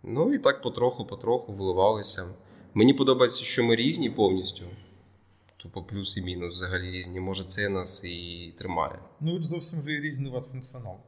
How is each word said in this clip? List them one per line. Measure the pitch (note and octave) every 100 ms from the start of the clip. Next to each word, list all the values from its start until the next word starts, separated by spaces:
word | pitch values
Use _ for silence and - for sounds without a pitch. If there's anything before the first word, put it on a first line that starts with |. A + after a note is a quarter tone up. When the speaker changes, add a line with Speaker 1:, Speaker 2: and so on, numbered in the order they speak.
| -
Speaker 1:
Ну, | A#2 F#3+
і | C#4+
так | - C3
потроху-потроху | B2 A2+ B2 B2+ A2+ G2+ - B2 -
вливалися. | G2+ F#2+ F2+ G2 G#2+ G2+ - F2+ F#2 - - -
Мені | G#2 A#2+
подобається, | C#3 C3+ B2+ B2 -
що | A#2 -
ми | A#2+ A#2
різні | B2+ F3 C3
повністю. | A2+ G2+ F#2 F#2 - F2+ F#2 - - _ _ _ _ _ _
Тупо | E2+ G2
плюс | E2 G2 F#2+ -
і |
мінус | F2+ F2 F2 F2
взагалі | F2+ F#2 F#2
різні. | F#2 F2+ F2+
Може, | F#2 F#2+
це | F#2 - G#2
нас | G2 F2 -
і | F2+ F2 F2 E2+ E2+ E2
тримає. | F#2 E2 D2+ - - -
Speaker 2:
Ну, | D#3
ви | F3+
ж | D#3
зовсім | E3+ - E3
вже | C#3+
різний | D3+ D3+ C3+ C#3
у |
вас | B2+ A#2+
функціонал. | C3 B2+ B2+ G#2+ F#2